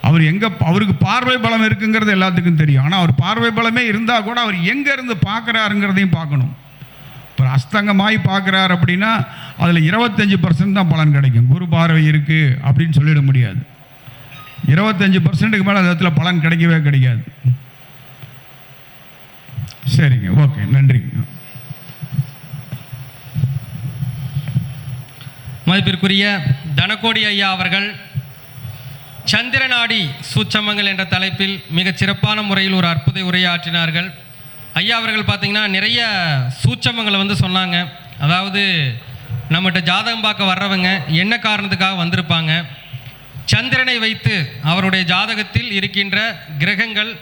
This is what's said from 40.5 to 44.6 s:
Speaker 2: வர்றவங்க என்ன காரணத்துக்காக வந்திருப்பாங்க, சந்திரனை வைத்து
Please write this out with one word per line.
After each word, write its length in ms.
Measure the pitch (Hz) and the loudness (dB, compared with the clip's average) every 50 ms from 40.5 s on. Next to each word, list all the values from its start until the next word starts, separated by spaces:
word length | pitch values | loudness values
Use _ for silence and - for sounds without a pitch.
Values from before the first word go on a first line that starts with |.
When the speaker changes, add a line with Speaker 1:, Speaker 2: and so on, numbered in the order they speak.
Speaker 2:
வர்றவங்க 380 | 185 185 196 202 196 185 180 185 190 190 135 139 160 165 | 0 -2 -2 -2 -2 0 0 0 -2 -2 -2 -2 0 0
என்ன 120 | 185 208 233 233 - | 2 0 0 -2 0
காரணத்துக்காக 560 | 220 214 208 202 196 185 170 190 190 196 185 | -2 -2 -2 -2 -4 -2 -2 -2 -2 0 -2
வந்திருப்பாங்க, 500 | 170 170 170 180 175 151 175 165 160 156 160 170 175 135 127 - - - - - - - - - - - - - - - | -2 -2 -2 -2 -2 -2 -2 -2 0 0 -2 -2 -2 -6 -14 -18 -18 -16 -16 -16 -16 -16 -20 -20 -20 -18 -18 -14 -4 0
சந்திரனை 440 | - 214 233 254 254 254 254 254 247 233 220 | 0 0 0 0 0 0 2 0 0 0 -2
வைத்து 280 | 220 220 214 - 226 214 190 147 117 - - | -2 -4 0 -2 0 0 0 -2 -4 -8 -6